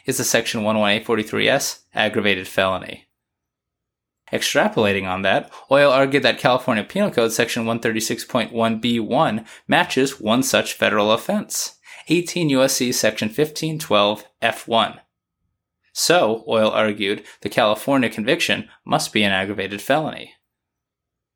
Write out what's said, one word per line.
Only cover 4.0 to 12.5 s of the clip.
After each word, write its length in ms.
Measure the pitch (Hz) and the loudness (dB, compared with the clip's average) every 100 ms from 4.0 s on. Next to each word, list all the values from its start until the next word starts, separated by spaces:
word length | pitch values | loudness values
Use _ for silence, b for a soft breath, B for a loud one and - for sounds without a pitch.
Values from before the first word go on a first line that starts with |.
| _ _ - | _ _ -8
Extrapolating 760 | - - 143 202 214 107 98 95 | -4 0 0 2 2 2 0 -2
on 140 | 92 | -2
that, 280 | 98 123 - B B | 0 0 -2 B B
Oil 200 | 139 143 | 4 6
argued 300 | 131 139 139 | 6 4 2
that 160 | 123 135 | 2 2
California 460 | 139 127 - 110 | 2 2 2 -2
Penal 260 | 98 190 202 | -2 -2 0
Code 220 | - 117 | 2 0
Section 340 | 110 117 - 113 | 0 -2 -2 -4
one 140 | 117 | -2
thirty-six 440 | 117 110 107 120 - | -2 -2 -4 -6 -4
point 280 | 127 110 | -4 -2
one 260 | 117 113 110 | 0 0 0
B 200 | 120 117 | 0 0
one 440 | 104 120 156 107 B B - | 0 2 2 0 B B 0
matches 540 | 143 175 - 135 - | 0 2 0 0 -2
one 220 | 107 117 | 0 0
such 300 | 131 104 107 | 2 0 0
federal 380 | - 107 104 104 | 0 0 2 2
offense, 680 | 110 - 208 - - - - B B - | 0 0 -4 -4 -8 -8 -12 B B -2
eighteen 380 | 170 175 180 | -2 0 -2
U 120 | 160 | 0